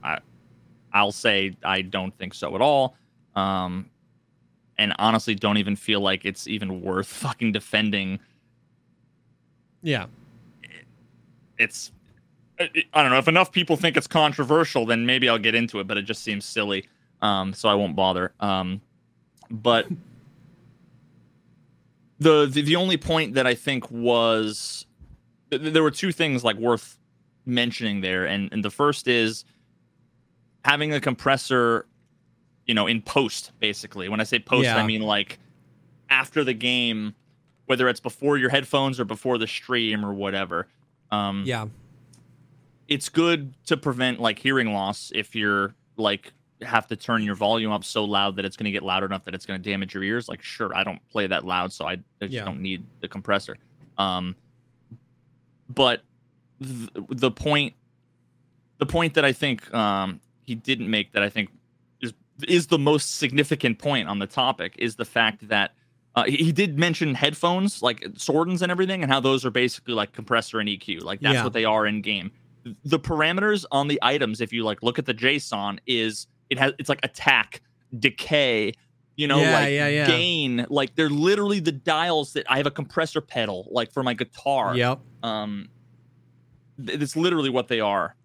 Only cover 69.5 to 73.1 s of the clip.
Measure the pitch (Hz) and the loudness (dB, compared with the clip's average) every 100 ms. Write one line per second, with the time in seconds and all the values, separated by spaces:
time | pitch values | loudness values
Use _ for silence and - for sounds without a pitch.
69.5 | 120 123 - - 117 104 - 110 117 - | 0 0 -2 -4 -4 -4 -6 -2 0 0
70.5 | 113 104 98 - 82 85 98 110 120 117 | -4 -2 -4 -6 -8 -6 0 2 2 0
71.5 | 117 110 107 107 107 101 101 90 _ _ | 0 2 2 2 -2 -4 -6 -8 _ _
72.5 | _ 120 104 143 160 - | _ -18 -12 -2 -2 0